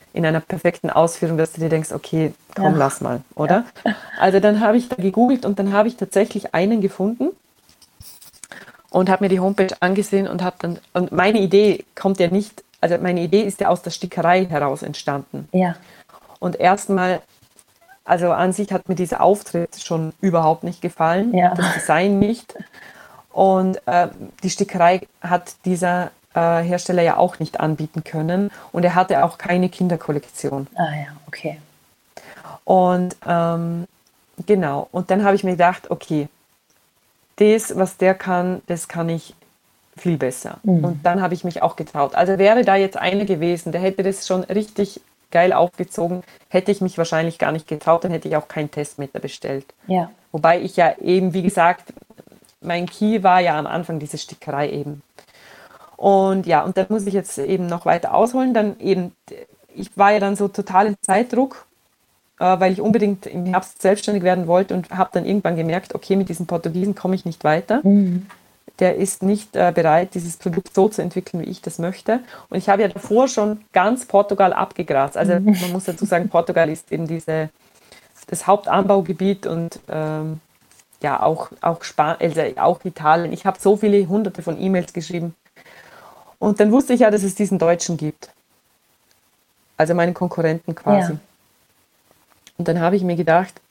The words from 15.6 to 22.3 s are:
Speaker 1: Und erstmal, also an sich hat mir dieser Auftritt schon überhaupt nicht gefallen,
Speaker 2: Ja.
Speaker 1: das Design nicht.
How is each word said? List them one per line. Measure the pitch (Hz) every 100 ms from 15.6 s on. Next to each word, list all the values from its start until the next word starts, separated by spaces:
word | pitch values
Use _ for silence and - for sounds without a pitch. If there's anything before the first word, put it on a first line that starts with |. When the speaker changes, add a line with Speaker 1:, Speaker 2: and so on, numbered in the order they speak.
| 180 165 - - _ - - -
Speaker 1:
Und | 180 -
erstmal, | 175 202 - 190 185 175 - _ _ _ _ _ _ 762 -
also | 175 175
an | - 185
sich | 185 202
hat | 185 -
mir | 175
dieser | 180 -
Auftritt | 180 202 - 170 170 -
schon | - 165 160 -
überhaupt | 190 170 156 160
nicht | 170 170
gefallen, | 170 - 165 180 233
Speaker 2:
Ja. | 185 175 180
Speaker 1:
das | 180
Design | 165 - 156 196 196
nicht. | 208